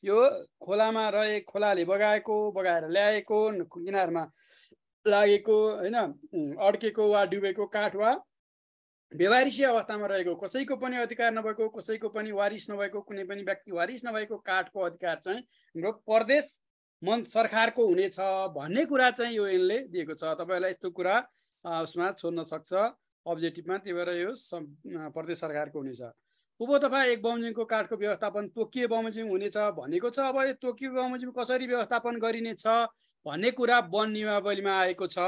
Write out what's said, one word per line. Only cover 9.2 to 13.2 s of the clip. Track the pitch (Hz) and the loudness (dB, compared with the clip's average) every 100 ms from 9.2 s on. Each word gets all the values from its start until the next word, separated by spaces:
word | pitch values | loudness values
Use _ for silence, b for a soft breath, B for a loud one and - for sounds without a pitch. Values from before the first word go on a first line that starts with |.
| 185 240 277 220 | 4 6 4 2
अवस्थामा | 269 233 196 214 202 | 2 2 0 -4 -2
रहेको, | 196 180 | -2 -2
कसैको | 202 196 262 277 262 | -4 -4 -6 -4 -4
पनि | 254 247 | -4 -4
अधिकार | 233 233 233 | -4 0 0
नभएको, | 220 220 214 220 | 0 -4 -2 -4
कसैको | 220 - 214 220 | -4 -8 -6 -4
पनि | 214 214 | -6 -6
वारिस | 202 202 214 - | 0 -2 -2 -8
नभएको, | 202 202 202 | -4 -4 -6
कुनै | 202 202 | -10 -10